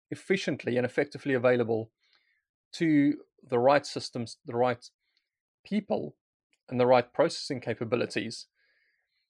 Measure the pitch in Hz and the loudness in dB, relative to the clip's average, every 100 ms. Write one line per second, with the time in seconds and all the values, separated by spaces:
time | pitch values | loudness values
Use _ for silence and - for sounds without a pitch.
0 | - - - 190 - 139 - 120 123 - | -16 -10 -4 -2 -2 -6 -2 -2 -2 -2
1 | 143 123 139 131 123 117 113 113 113 _ | -4 -4 -2 2 2 2 0 -2 -6 _
2 | _ _ _ _ _ _ _ - 170 294 | _ _ _ _ _ _ _ -2 2 4
3 | 285 - - _ - 120 127 143 - 135 | 4 0 -10 _ -4 2 4 4 2 -10
4 | - 127 117 - - 120 123 117 - _ | -8 -8 -10 -12 -6 0 0 -2 -10 _
5 | _ _ _ _ _ _ - 202 196 208 | _ _ _ _ _ _ -6 -4 -2 -6
6 | 147 - _ _ _ _ - 123 123 127 | -6 -14 _ _ _ _ -6 0 4 4
7 | - - 160 - - 131 123 110 117 120 | 4 0 0 0 -8 -8 -6 -6 -4 -2
8 | - 113 110 - - _ _ _ _ _ | -2 -4 -6 -10 -20 _ _ _ _ _
9 | _ _ _ | _ _ _